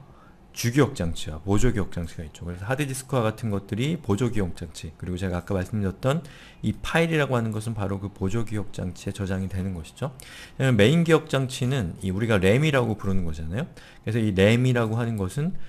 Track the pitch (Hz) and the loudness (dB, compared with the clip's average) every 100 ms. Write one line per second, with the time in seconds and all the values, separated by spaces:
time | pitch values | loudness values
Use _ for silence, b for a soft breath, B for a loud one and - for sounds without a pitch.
0 | B B B B - - 117 131 139 - | B B B B -18 -6 0 4 4 2
1 | 85 82 - 78 95 101 123 107 85 - | -4 -4 -6 -6 2 6 6 4 -2 -4
2 | 82 - 80 - 85 87 98 131 143 131 | -8 -8 -12 -10 -10 -8 -4 -2 -2 -6
3 | - 131 110 110 117 101 - 104 139 120 | -2 0 0 0 -2 -4 -4 -4 -2 -2
4 | - 98 123 104 92 80 82 - 82 - | 0 0 2 0 -2 -4 -10 -12 -14 -10
5 | 87 90 95 87 - 95 90 107 98 90 | -8 -4 -2 -4 -2 -4 -2 -2 -2 -2
6 | 131 160 - B B B 113 - - 160 | 0 -2 -4 B B B -4 -4 -2 0
7 | 165 160 135 123 113 107 110 107 95 98 | 2 2 0 0 -2 -4 -6 -4 -4 -4
8 | 98 - 95 113 107 104 98 - 90 82 | -6 -4 -2 0 -2 -4 -6 -6 -8 -8
9 | - 101 95 95 95 92 95 90 76 - | -8 -6 -4 -4 -4 -4 -4 -6 -10 -8
10 | 135 131 B B B B 131 123 123 165 | -10 -10 B B B B 2 6 6 6
11 | 165 156 151 139 131 - 123 139 87 - | 6 4 4 -2 -2 -2 -2 -2 -2 -4
12 | 98 92 113 104 92 117 156 139 117 104 | -4 0 2 4 6 4 4 2 2 -2
13 | 101 95 85 78 80 95 - - B B | 2 2 2 -2 -4 -6 -6 -10 B B
14 | - 113 107 92 101 117 127 123 110 113 | -4 0 2 6 6 6 4 2 2 0
15 | 117 110 92 143 160 190 | -2 -2 -4 -2 -2 -2